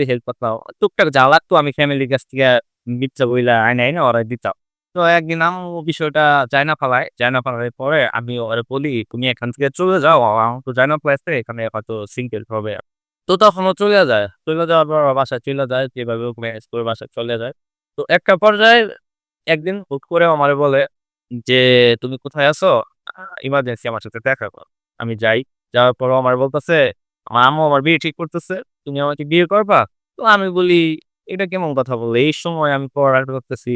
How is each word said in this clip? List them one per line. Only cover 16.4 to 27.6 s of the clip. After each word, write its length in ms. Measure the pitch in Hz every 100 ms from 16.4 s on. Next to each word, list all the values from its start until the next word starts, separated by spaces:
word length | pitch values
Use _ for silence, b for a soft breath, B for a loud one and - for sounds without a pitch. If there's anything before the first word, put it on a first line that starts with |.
| 113 110 -
করে 160 | 117
বাসায় 260 | 113 110 117
চলে 220 | - 117 117
যায়। 160 | 120 - _ _ _ -
তো 20 | 107
একটা 240 | 175 - 185
পর্যায়ে 440 | 214 208 220 233 214 - _ _ _ _ -
একদিন 300 | 156 165 202
হুট 200 | 185 139
করে 200 | - 165 170
ও 60 |
আমারে 220 | 156 143
বলে 260 | 143 147 135 139 _ _ _ - 120
যে, 140 | 120 127 127 123 120 117
"তুমি 200 | 127 131
কোথায় 280 | 143 151 143
আছো? 180 | 156 190 120 - _ -
আহ, 260 | - 185 -
ইমার্জেন্সি 440 | 139 139 127 117 120
আমার 140 | 113
সাথে 180 | 107 113
দেখা 260 | 131 135 107
কর।" 180 | - - _ _ -
আমি 140 | 117 107
যাই, 220 | 113 113 135 _ _
যাওয়ার 200 | 120 123
পর 140 | 123 127
ও 60 | 131
আমার 180 | 127 127
বলতেছে, 400 | 135 147 - 165 131 - _ _ -
"আমার 160 | 120
আম্মু 180 | 127 156